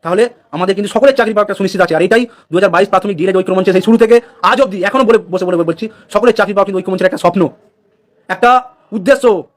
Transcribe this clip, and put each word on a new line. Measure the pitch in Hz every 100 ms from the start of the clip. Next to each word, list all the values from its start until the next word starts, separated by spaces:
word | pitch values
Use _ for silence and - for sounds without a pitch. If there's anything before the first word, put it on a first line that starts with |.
তাহলে | 165 185 240 - _
আমাদের | 156 185 196
কিন্তু | 208
সকলের | 220 269 262
চাকরি | 220
পাওয়া | 208
একটা | 208
সুনিশ্চিত | 196 196 185
আছে। | 175 160
আর |
এটাই | 180 226 247
দু | - _ 170
হাজার | 190
বাইশ | 170 202
প্রাথমিক | 190 202 175
ডিএলএড | 180 185
ঐক্যমঞ্চে | 185 185 190
সেই | 185
শুরু | 190 226
থেকে | 226 233 - _
আজ | 185 233
অবধি | 254 190
এখনও | 190 262
বলে, | 233 226
বসে | 175 180 180
বলে | 175
বলছি, | 165 165 220 - _
সকলের | 208 240
চাকরি | 233 196
পাওয়া | 202 196
কিন্তু | 190
ঐক্যমঞ্চের | 185 185 185
একটা | -
স্বপ্ন, | 175 180 170 - _ _ _ _ _ _ _
একটা | 190 240 254 247 _ _
উদ্দেশ্য | 214 185 269 247 190 143